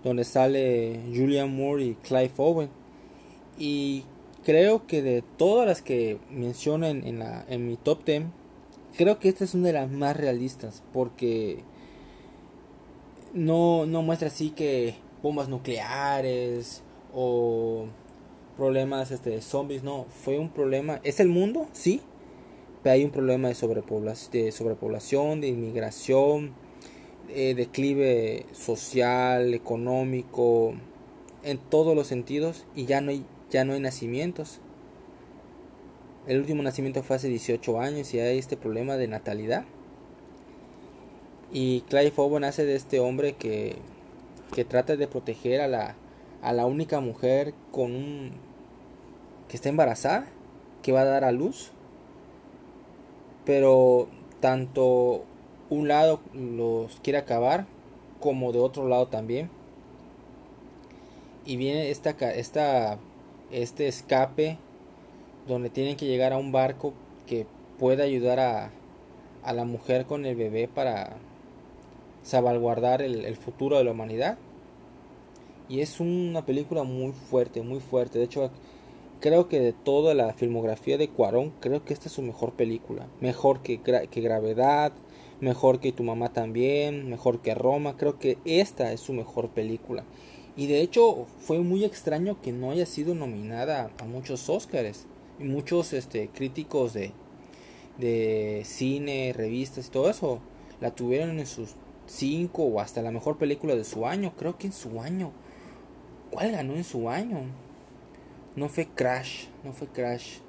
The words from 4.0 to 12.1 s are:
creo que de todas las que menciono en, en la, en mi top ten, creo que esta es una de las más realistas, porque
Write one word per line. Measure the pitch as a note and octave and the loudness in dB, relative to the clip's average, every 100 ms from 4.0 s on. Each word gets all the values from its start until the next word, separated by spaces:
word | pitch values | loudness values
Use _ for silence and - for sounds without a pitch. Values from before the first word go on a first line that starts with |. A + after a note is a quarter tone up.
| C3+ - - - | -8 -20 -20 -6
creo | - D#3 G3 A3 - | 4 6 8 4 2
que | D#3 | 0
de | C3+ A#2+ A#2+ - | 2 0 -2 2
todas | E3+ A3+ A3+ | 4 6 4
las | E3+ | 2
que | - B2 A2+ G#2 - | 0 0 0 -2 -10
menciono | C3+ A#2+ B2 D3+ D#3 D#3+ | -6 -6 -2 -2 0 0
en, | C#3 B2 | -2 -6
en | A#2 | -8
la, | A2+ A#2 A#2+ | -8 -10 -8
en | B2 A#2+ | -6 -4
mi | A#2 | -2
top | - D#3 | 0 0
ten, | - D3+ E3 - - - - - - - | 2 0 -2 -10 -20 -20 -20 -20 -18 2
creo | F3 G#3 | 4 6
que | F#3+ | 2
esta | F#3 | 2
es | F#3 | 0
una | F3+ F3+ | 2 2
de | |
las | D3+ C3 | 2 -2
más | C#3 C#3+ D3 | -2 0 0
realistas, | D3 A#2+ B2+ C3 A2+ - - | 0 0 -2 -6 -14 -14 -6
porque | C3 A#2+ - B2 A2+ G#2+ D#2+ - - - - - | -2 -2 -2 -2 0 -2 -6 -12 -20 -20 -20 -20